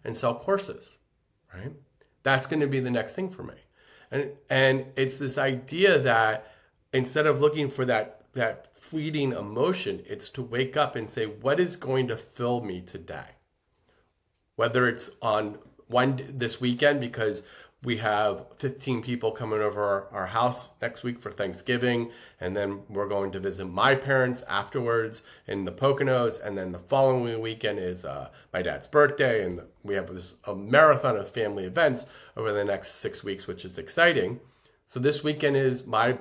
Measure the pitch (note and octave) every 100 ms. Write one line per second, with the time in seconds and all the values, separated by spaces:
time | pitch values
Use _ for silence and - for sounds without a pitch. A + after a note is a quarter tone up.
0 | - A#2 B2 A#2 - G3 - - - -
1 | _ _ _ _ _ F2+ B2 D3 _ _
2 | _ _ C3+ C3 - D#3 C#3+ C3+ B2 A#2+
3 | G#2+ - F#3+ - - - _ _ _ -
4 | - - C#3+ - - C3+ C3+ C3+ C3 -
5 | C3 C3 C3+ C#3+ C#3 B2+ C3 D#3+ G3 D3+
6 | B2+ A2+ A2 G#2+ - - _ _ _ C3
7 | B2+ D3+ D3+ C3 D3 D3+ C#3 - B2+ A2
8 | G#2+ - _ C3 A2 - - - - D#3+
9 | D#3 D3+ C#3 G#2 G2+ A2+ D#3+ F3+ - F#2
10 | - G#2 - - A#2 A#2+ C3 D3+ C#3 A#2+
11 | G#2+ - A2 G#2 B2 D3+ F3 - C3 C3
12 | B2 A2+ - - A#2+ A#2+ G#2 F#2 F2+ E2+
13 | E2 D2+ - - _ _ _ _ _ _
14 | _ _ _ _ _ - A#2 B2 B2 A#2
15 | - - A2+ G#2+ G#2+ G#2 - - - B2
16 | C3 C3 - C3+ A#2 - B2+ A#2+ D3 C#3+
17 | A#2+ A#2 G#2+ G2 - - - _ B2 G#2+
18 | A2 G#2 G#2+ - - - C3+ C3+ C3+ A#2+
19 | A#2+ A#2+ A2+ - A2+ G#2+ G#2+ G2+ G#2 G2
20 | - G2+ F#2 A#2 B2 C#3 - - A#2+ -
21 | B2 A#2+ G#2 - G2 F2 - B2 B2 A#2+
22 | A#2 - - - F2+ G2+ G2 G2+ - G2+
23 | G2+ G2+ G2 F#2 F#2+ F#2 F#2 F#2 B2 C3+
24 | C3+ C3 B2+ B2 - G2 G2+ C#3 A#2+ A#2
25 | A2+ A2 - - - G2+ F2+ - C3+ C#3
26 | C3+ B2+ A#2+ - G#2 G2 F#2 F2 - C3+
27 | C3+ B2+ A#2+ A2+ A2+ A2+ G#2+ G2+ F2+ F2+
28 | C#2+ C#2+ B1+ - - F2+ E2+ C#2+ - D3
29 | C#3+ C#3+ C3 A2+ F2+ F2+ - _ G#2 G2
30 | F2 F#2 F2+ - - G2 G2+ C#3 D#3 C3+
31 | C3+ G#2+ F#2+ A#2 G#2 G2+ F#2 E3+ D#3 B2
32 | - - - - A2 G#2 G2+ G2 - -
33 | G#2+ - G2+ F#2 - F2+ F#2 - - -
34 | E3+ C#3 F#2 B2 - _ _ _ _ B2+
35 | C3+ D3 D3+ D3 C#3+ C#3 C3 B2 B2 A2
36 | A#2+ B2